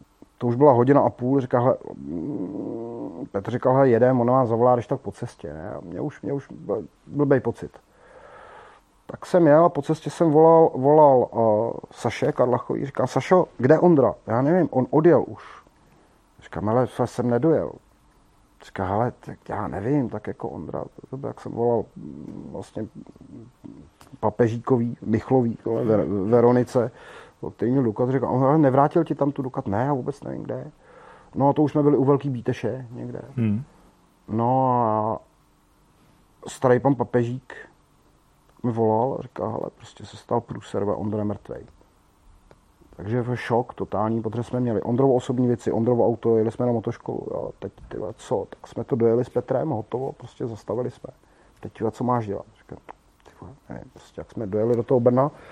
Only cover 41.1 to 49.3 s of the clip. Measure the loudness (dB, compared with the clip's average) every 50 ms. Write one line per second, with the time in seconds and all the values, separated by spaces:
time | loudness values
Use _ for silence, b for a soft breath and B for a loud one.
41.1 | -4 -4 -4 -6 -6 -8 -12 -14 -16 -14 -16 -20 -20 _ _ _ _ _ _ _
42.1 | _ _ _ -20 -20 _ _ -20 -20 _ _ _ _ _ _ _ -18 -14 -8 -4
43.1 | -4 -4 -2 -4 -6 -6 -2 0 0 0 0 -4 -8 -10 -8 -6 -4 -2 -2 -2
44.1 | -2 -4 -4 -6 -6 -8 -8 -6 -4 -4 -2 -2 -2 -2 -2 -2 0 2 2 4
45.1 | 2 2 0 -2 -2 0 0 0 0 -2 -2 -2 -2 0 0 2 2 4 2 2
46.1 | 0 0 0 2 2 2 2 0 -2 -2 -2 -2 -2 -2 -4 -6 -8 -8 -8 -10
47.1 | -8 -8 -8 -8 -8 -8 -8 -10 -10 _ -14 -14 -14 -16 -18 -14 -12 -10 -10 -10
48.1 | -12 -12 -6 -4 -4 -4 -4 -8 -14 -20 -20 -12 -10 -10 -6 -4 0 2 2 2
49.1 | 2 2 0 -2